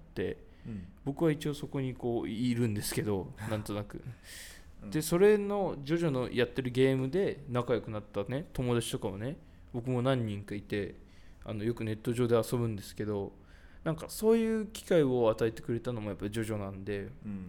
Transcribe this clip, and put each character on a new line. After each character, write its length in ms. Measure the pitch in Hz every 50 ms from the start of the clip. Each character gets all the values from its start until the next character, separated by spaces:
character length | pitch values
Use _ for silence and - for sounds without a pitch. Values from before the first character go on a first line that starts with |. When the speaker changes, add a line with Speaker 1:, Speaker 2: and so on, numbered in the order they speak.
| - - -
Speaker 1:
て、 240 | - 95 92 - - - - - - -
Speaker 2:
う 40 | 123
ん。 160 | 113 95 87 - - - -
Speaker 1:
僕 200 | 139 143 - 170
は 80 | 160
一 160 | 151 156 - 147
応 60 | 143
そ 120 | - -
こ 140 | - - 143
に 140 | 131 127 120
こ 280 | - - 120 117 117
う、 60 | 69 -
い 260 | 110 104 123 127 120
る 140 | 117 123 113
ん 60 | 104
で 80 | 104
す 120 | 107 - -
け 80 | 123
ど、 300 | - 104 101 95 82 - - -
Speaker 2:
<laughs> 120 | 107 110
Speaker 1:
な 60 | 107
ん 60 | 107 107
と 100 | - 104
な 80 | 104
く。 180 | 104 - - - - 131 117 - - - - - - - - - - - - - -
Speaker 2:
う 20 |
ん。 40 | 104
Speaker 1:
で、 120 | 95 156
そ 160 | 156 - 170 175
れ 180 | 196 208 214
の、 400 | 208 202 202 202 202 190 160 - 147
ジ 120 | 139 135 165
ョ 20 |
ジ 100 | 170 170
ョ 40 | 160
の 200 | 135 127 123 -
や 140 | - 120 120
っ 40 | 117
て 140 | - -
る 80 | 127 123
ゲ 240 | 120 127 131 135 135
ー 20 |
ム 140 | 131 131 131
で 340 | 165 185 202 139 - - - -
仲 260 | 120 123 120 127 123
良 80 | 107
く 80 | - -
な 80 | 107 104
っ 40 | -
た 180 | - - 101 101
ね、 220 | - 123 139 185 -
友 240 | - - 127 123 120
達 160 | 117 113 -
と 80 | - 127
か 80 | - 104
も 100 | 92 98
ね、 180 | 110 131 165 - - - - - - -
僕 180 | - 123 117 131
も 120 | 127 120
何 220 | 120 135 139 127 117
人 200 | 107 101 101 101
か 100 | - 104
い 80 | 104
て、 320 | 98 - 104 104 98 - - - - - - - - - - - -
あ 80 | -
の、 120 | 107 107 104
よ 100 | 117 120
く 80 | -
ネ 100 | 113 110
ッ 40 | 110
ト 160 | 107 - 127
上 160 | 117 117 123 113
で 80 | 117
遊 200 | 113 110 - 135
ぶ 120 | 123 120 113
ん 80 | 107
で 60 | 98 -
す 100 | - -
け 100 | - 107
ど、 280 | 104 104 101 98 - - - - - - - - - - -
な 100 | - 170
ん 40 | 160
か 100 | 160 - -
そ 240 | - - 214 220
う 40 | 226 233
い 80 | 226
う 200 | 220 220 220 214 214
機 160 | - - -
会 160 | - 190 165
を 260 | 147 131 127 123 120 110
与 160 | 113 - 117
え 80 | 113
て 80 | 113 -
く 100 | - -
れ 60 | 120 117
た 140 | - 127
の 80 | 120 113
も 80 | 104 104
や 60 | 98
っ 20 |
ぱ 140 | - - 104
ジ 100 | 104 117
ョ 40 | 110
ジ 80 | 104 110
ョ 20 |
な 140 | 104 101 98
ん 140 | 98 95 98
で、 260 | 101 101 101 98 - 131 - - 107 101 95 92